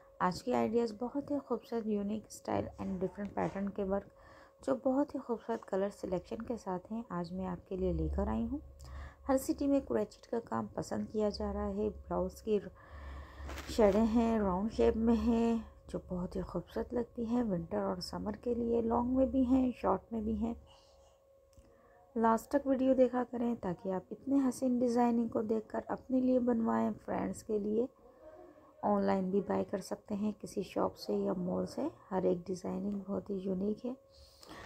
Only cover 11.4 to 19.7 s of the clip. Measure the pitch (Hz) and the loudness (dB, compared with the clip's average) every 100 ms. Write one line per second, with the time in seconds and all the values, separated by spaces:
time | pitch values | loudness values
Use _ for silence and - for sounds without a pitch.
11.4 | 208 202 208 196 214 - - 180 180 - | -4 -2 -4 -2 -2 -4 -4 -2 -2 -4
12.4 | 220 208 175 - - - - - - - | 0 0 0 -14 -18 -16 -14 -14 -14 -14
13.4 | - - - - 208 202 226 233 226 226 | -10 -10 -2 6 6 8 6 4 4 2
14.4 | 196 180 214 226 233 220 226 226 226 226 | 2 0 -2 4 4 4 4 4 4 2
15.4 | 233 226 214 - - 165 - 180 180 196 | 2 0 -4 -16 -10 -10 -6 -6 -4 -4
16.4 | 170 175 - 220 226 240 233 - 226 240 | -4 -6 -6 -6 -4 -4 -4 -6 -2 0
17.4 | 226 175 165 208 196 185 - 180 196 214 | 0 -2 -2 -2 -2 -4 -6 -6 -6 -4
18.4 | 247 233 233 233 226 233 240 262 262 269 | -4 -2 2 2 2 2 2 4 4 4
19.4 | 247 262 254 | 6 6 4